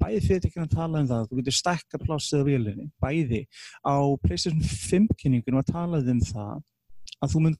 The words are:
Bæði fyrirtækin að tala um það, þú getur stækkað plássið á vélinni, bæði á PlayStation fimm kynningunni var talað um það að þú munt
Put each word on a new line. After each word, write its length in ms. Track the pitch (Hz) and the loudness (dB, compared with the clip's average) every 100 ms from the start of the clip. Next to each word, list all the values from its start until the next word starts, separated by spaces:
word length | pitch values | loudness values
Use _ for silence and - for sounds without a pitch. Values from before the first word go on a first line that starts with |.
| 180 | 0
Bæði 160 | 214 - | 2 2
fyrirtækin 380 | 185 170 - 156 | 2 0 -4 -2
að 100 | - | -2
tala 240 | 160 160 | 0 0
um 80 | 135 | 2
það, 160 | 117 110 | 0 -2
þú 140 | 127 | -4
getur 160 | 127 - | -2 0
stækkað 480 | 175 170 - 151 - | 0 -2 -4 -8 -4
plássið 320 | 151 - 147 | -4 0 0
á 60 | 139 | 2
vélinni, 420 | 135 107 98 151 - | 2 0 -6 -10 -4
bæði 400 | 131 160 139 110 - - - - | -2 0 0 -2 -4 -16 -20 -6
á 160 | 143 143 143 139 | 0 2 2 2
PlayStation 400 | - 175 180 156 | 0 0 -2 0
fimm 480 | - - - 180 220 - | 0 -2 0 4 4 2
kynningunni 400 | 139 123 113 131 | 2 2 2 0
var 120 | 139 | 0
talað 420 | 170 175 165 127 | -4 -2 0 2
um 80 | 123 | 2
það 420 | - 110 104 151 - _ _ - - | 0 -4 -8 -10 -14 _ _ -18 -16
að 160 | - 139 | -6 -2
þú 80 | 156 | 2
munt 160 | 160 | 2